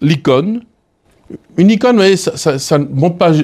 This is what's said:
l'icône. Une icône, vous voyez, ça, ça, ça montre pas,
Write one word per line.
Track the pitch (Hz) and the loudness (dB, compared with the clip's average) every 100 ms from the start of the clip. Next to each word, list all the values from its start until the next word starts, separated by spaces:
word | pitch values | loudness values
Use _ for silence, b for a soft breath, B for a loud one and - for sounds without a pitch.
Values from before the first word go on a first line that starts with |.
l'icône. | 143 151 - 131 180 233 - _ _ _ _ _ - - _ - | -2 -2 0 0 0 -6 -12 _ _ _ _ _ -20 -20 _ 2
Une | 190 | 2
icône, | 220 247 | 4 2
vous | 233 | 2
voyez, | 190 190 | 2 0
ça, | - 147 | -2 -4
ça, | 160 139 | -4 -4
ça | - 151 | -2 -2
montre | 143 135 170 175 | -2 -2 -2 0
pas, | 175 156 | 0 2